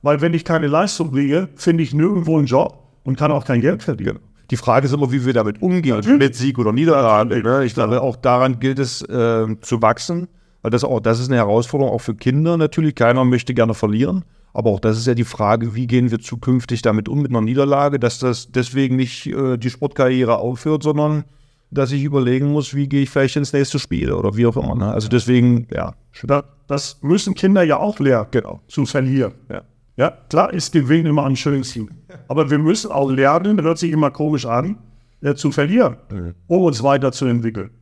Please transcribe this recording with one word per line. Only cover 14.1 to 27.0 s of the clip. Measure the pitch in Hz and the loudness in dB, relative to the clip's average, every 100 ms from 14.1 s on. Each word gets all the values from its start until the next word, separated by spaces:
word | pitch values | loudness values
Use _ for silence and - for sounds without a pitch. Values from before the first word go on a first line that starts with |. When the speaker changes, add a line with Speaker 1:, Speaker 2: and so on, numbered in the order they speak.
| 190 - _ _ | -2 -6 _ _
Speaker 2:
aber | - 107 | -2 0
auch | 101 | 0
das | 110 110 | 0 0
ist | 120 | 0
ja | |
die | 117 | 0
Frage, | 117 - 104 113 113 | -2 -2 0 0 0
wie | 110 123 | -6 0
gehen | 123 123 | 2 2
wir | 113 | -2
zukünftig | - 120 - 127 120 117 | -6 -8 -2 -2 -2 -2
damit | 117 107 107 | 0 0 -2
um | 143 | -4
mit | 143 | -2
einer | 120 | -2
Niederlage, | 110 127 139 139 143 139 | 0 0 2 2 2 0
dass | 117 - | -2 -2
das | 127 120 - | -4 -4 -4
deswegen | 127 123 131 135 | -4 -2 -2 0
nicht, | 127 127 - 143 | 0 -2 -6 -8
äh, | - 135 123 | -4 -2 -2
die | 123 | -4
Sportkarriere | - 143 - 131 127 120 117 | -4 -8 0 0 2 2 0
aufhört, | 117 127 156 156 | 0 -4 -2 0
sondern | 143 147 151 151 147 _ _ _ _ | 0 0 0 -2 -6 _ _ _ _
dass | - 131 | -4 -2
ich | 139 | -2
überlegen | 143 139 123 127 143 | 0 0 2 2 0
muss, | 147 139 | 0 -2
wie | 139 139 | -4 -2
gehe | 139 | 0
ich | 135 | 0
vielleicht | - 135 | 2 0
ins | - 143 | 0 -2
nächste | 139 139 143 | 0 0 -2
Spiel | - 165 - | -4 -4 -2
oder | - 101 104 | 0 -2 2
wie | 117 | 2
auch | 113 | 2
immer. | 120 120 | -2 -2
Ne? | 101 | 0
Also | 123 110 | 0 2
deswegen, | 123 120 123 123 120 117 | 0 4 4 4 2 0
ja. | - - - _ - | -8 -8 -12 _ -16
Speaker 1:
Da, | 123 143 143 _ _ | -2 -2 -2 _ _
das | 143 - - | -6 -6 -8